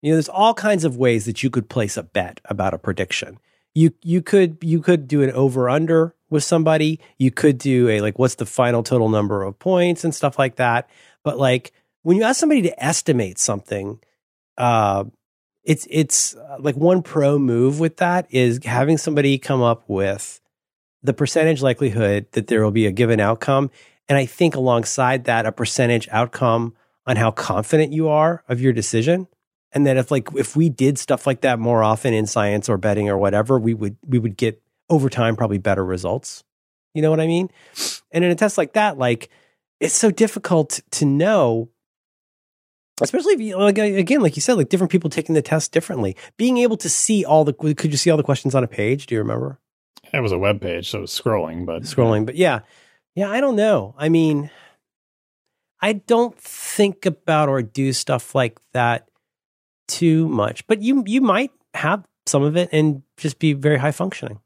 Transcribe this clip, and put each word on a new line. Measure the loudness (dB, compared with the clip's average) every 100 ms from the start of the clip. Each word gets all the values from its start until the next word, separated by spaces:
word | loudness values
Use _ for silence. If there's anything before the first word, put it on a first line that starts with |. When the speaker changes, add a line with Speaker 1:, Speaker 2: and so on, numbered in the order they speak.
Speaker 1:
You | 2
know, | 0
there's | 0
all | 2 2
kinds | 2 0 0
of | 0 2
ways | 2 2 -2
that | -4
you | -2
could | -2 -4
place | -4 -4 -6
a |
bet | -6 -4 -4 -10 -10
about | -4 -2
a | -2
prediction. | -6 -6 -4 -6 -10 -18 _ _ _
You, | 2 2 2
you | -2 -2
could, | 2 2 2 -2
you | -2 -2
could | 2 0 2
do | 0
an | 0
over | 2 0 2 0
under | 0 2 2 0 _ _
with | -4
somebody. | 0 2 2 2 2 -2 _ _
You | 0
could | 4 2 2
do | 0 2 4
a, | 2
like, | 0 0
what's | 0 0
the | -8
final | 0 2 2
total | 0 0 2
number | 2 0 -2
of | -6 -6
points | -2 2 2 0
and | -4
stuff | -2 -4 0
like | -2 0
that. | 0 0 -4 _ _ _
But, | -6 0
like, | 0 0 -4 _ _ _
when | 0 2
you |
ask | 2 2
somebody | 2 2
to | 0 -2
estimate | -2 -2 0 0 -2 -4
something, | -4 -4 -6 -8 -8 -12 _ _ _ _ _ -2
uh, | 0 2 2 0 -4 _ _ _ _ _
it's, | -2 -2 0
it's, | -2 0 0 -2 -6
uh, | -18 -6
like, | -4 0
one | 2 2
pro | 0 0 2 2
move | 2 2 2 2
with | -4 -2
that | -2 -2 -2
is | 0 2 0
having | -2 0 2 0
somebody | 0 0 2 0
come | 0 0
up | 2 0 _
with | -2 -2 -4 -10 -18 _ _ _ _ _ _
the | -6
percentage | -2 0 2 2 2
likelihood | 0 0 -2 0 0 0 -2
that | -6 -2
there | 0
will | 2
be | 2 0
a |
given | 0 2 2
outcome. | 2 0 0 0 -2 _ _ _ _
And | 0
I | 0
think | 0 0 2
alongside | 0 0 0 -2 0 0 -2
that, | -2 -2
a |
percentage | -4 -6 0 2 2 0
outcome | -2 -2 0 0 0 -2 -10 _ _ -4
on | 0
how | 0
confident | -2 -4 -4 0 0 2
you | 0 0
are | 2 2 0 _
of | 0
your | 0
decision. | 0 -2 -2 0 0 -2 _ _ _ _ 0
And | 2
that | 2
if, | 0
like, | -2 -2 -4
if | -2 2
we | 0
did | 2 0 0
stuff | -2 -2 -2
like | -2
that | 0 0
more | 0 2
often | 2 2 0
in | 0 0
science | -2 0 0 -2
or | -2
betting | 0 0 0
or | 0
whatever, | 2 2 2 0
we | 0
would, | -2 -6 -8 -4
we | -2
would | -2 -2
get | -4 -4 _ _ _
over | 0 0
time | 0 0 0
probably | -2 -2
better | 0 -2
results. | -2 -4 -4 -6 -8 -20 _ _ _ _ _
You | -2
know | 0
what | 2
I | 0
mean? | 0 -2 _ _ -10 -10 -10 _
And | 0
in | 0
a | 2
test | 0 0
like | -2
that, | 0 -2 0
like, | -2 -2 -8 _ _ _ _ _
it's | -2 2
so | 2
difficult | 2 0 0 0 2 2 -4 _
to | -2 0
know, | 2 2 2 2 0 -6 _ _ _ _ _ _ _ _ _ _ _ _ -4
especially | -2 0 0
if | 0
you, | 0 2
like, | 2 2
a-, | 0 0
again, | 2 2
like | 2 0
you |
said, | 0 0
like, | 2
different | 0 2
people | 0 0
taking | -6 0
the | -2
test | 0 -2 0
differently. | -4 -4 -4 -4 -6 -16 _
Being | 0 2
able | 2 0
to | -4
see | -2 0 0 4
all | 4
the, | 4
could | 0 -2 -2 -2
you | 0
see | 2
all | 2
the |
questions | 2 -2 0
on | 0
a | -2
page? | -4 -2 -2 -4
Do | -4
you |
remember? | -2 -4 -6 -10 _ _ _ _ -8
Speaker 2:
It | -4
was | -2
a | 0
web | 0 -2
page, | -4 -6 -8
so | -10
it |
was | -8 -6
scrolling, | -2 -2 -2 -6 -8
but | -8
Speaker 1:
Scrolling, | -6 0 2 2 -2
but | 0
yeah. | 0 0 -8 _ _ _ _ -6
Yeah, | -4
I | -2
don't | 0 0
know. | 2 0 -2 -4
I | 0
mean, | 2 2 0 -6 -16 -20 _ _ _ _ _ _ _ _ _ _ _
I | -4
don't | -4 0 0 0 -4
think | -20 -16 -12 0 0 2 -4
about | -4 0 2 2
or | 0
do | -4 -2 -2
stuff | -2 -2 -4 -2 -2
like | -2 -4 _
that | -2 0 -2 _ _ _ _ _ _ _ _ -12
too | -2 2 2 0
much, | 0 -2 -6 -4
but | -2
you, | 0 0 0
you | 0
might | 2 0 -2 _ _
have | -4 -2 -2 -6 _ -2
some | 0
of | 2 0
it | 0
and | 2 0 0 -10 _
just | -8 -2
be | -2
very | 0 0 2
high | 0
functioning. | -2 -6 -6 -12 -14